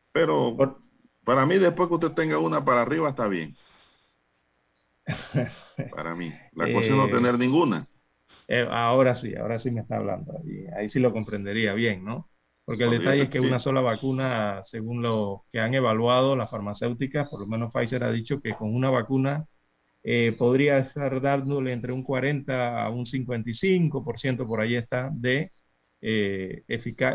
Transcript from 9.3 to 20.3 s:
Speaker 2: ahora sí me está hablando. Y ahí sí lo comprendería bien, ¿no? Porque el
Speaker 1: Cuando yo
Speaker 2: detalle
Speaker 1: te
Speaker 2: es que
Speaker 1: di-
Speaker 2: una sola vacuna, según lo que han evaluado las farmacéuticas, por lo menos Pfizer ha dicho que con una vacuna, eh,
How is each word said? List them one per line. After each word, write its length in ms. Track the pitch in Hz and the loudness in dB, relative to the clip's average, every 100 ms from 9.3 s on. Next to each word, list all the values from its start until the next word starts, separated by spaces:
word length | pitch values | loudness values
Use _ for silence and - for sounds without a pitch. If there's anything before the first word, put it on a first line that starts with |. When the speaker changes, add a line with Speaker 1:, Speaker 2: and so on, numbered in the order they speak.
| 107 | -6
Speaker 2:
ahora 240 | 110 117 | -4 -4
sí 120 | 127 | -4
me 100 | 117 | -4
está 160 | 113 110 | -4 -4
hablando. 420 | 101 95 - - - | -4 -6 -8 -12 -10
Y 220 | 101 95 101 | -12 -10 -8
ahí 120 | 104 | -2
sí 100 | 131 | 2
lo 120 | 123 | 2
comprendería 600 | 107 104 104 101 107 107 | 2 -4 -6 -4 -2 0
bien, 300 | 104 117 92 98 | 0 0 -2 -6
¿no? 240 | 131 - _ _ _ - | -10 -12 _ _ _ -8
Porque 180 | 113 120 | 0 2
el 40 | |
Speaker 1:
Cuando 120 | 117 | 2
yo 100 | 139 | 2
Speaker 2:
detalle 100 | 139 | 2
Speaker 1:
te 20 | 127 | 2
Speaker 2:
es 40 | |
que 100 | 127 | 2
Speaker 1:
di- 0 | |
Speaker 2:
una 200 | 131 127 | 2 2
sola 220 | 139 135 | 0 2
vacuna, 800 | 123 107 135 131 131 117 104 98 101 | 2 0 -2 -2 -2 -2 -2 -4 -10
según 360 | 113 113 120 | -10 -6 -2
lo 440 | 117 110 101 98 _ | 0 0 -2 -6 _
que 80 | 113 | -4
han 140 | 113 | 0
evaluado 600 | 135 123 110 117 123 135 135 | 2 2 2 4 4 4 0
las 140 | 107 | -2
farmacéuticas, 760 | 110 101 104 117 120 131 147 143 | -6 -6 -4 -4 -2 -4 -2 -4
por 100 | 101 | -6
lo 60 | 101 | -6
menos 240 | 113 117 | -4 -2
Pfizer 300 | 123 117 123 | -2 -2 -2
ha 80 | 120 | -2
dicho 300 | 113 113 139 | -2 -2 -4
que 140 | 117 101 | -4 -6
con 180 | 107 120 | -2 0
una 140 | 131 | 2
vacuna, 560 | 127 107 135 135 147 156 _ _ _ _ _ | 2 2 0 0 -2 -6 _ _ _ _ _
eh, 320 | 117 120 117 | -2 2 2